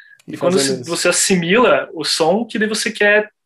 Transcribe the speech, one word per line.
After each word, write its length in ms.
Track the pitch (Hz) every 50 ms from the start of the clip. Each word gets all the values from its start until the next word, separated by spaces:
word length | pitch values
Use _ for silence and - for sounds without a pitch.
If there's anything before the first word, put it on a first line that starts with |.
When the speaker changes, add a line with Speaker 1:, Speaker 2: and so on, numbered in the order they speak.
| - - - _ _
Speaker 1:
E 60 | 160
Speaker 2:
e 40 | -
quando 220 | - 139 135 - -
Speaker 1:
fazendo 20 |
Speaker 2:
se-, 200 | 135 135 131 127
Speaker 1:
isso. 60 | 120
Speaker 2:
você 220 | 165 170 165 - 175
assimila 800 | 170 - - - 190 175 165 170 196 247 240 190 143 131 139 - -
o 100 | 160 147
som, 420 | - - - 160 160 190 226 240
que 120 | - - 214
daí 100 | 214 208
você 240 | 220 - - -
quer 380 | 220 - 208 208 208 214 208 - _ _ _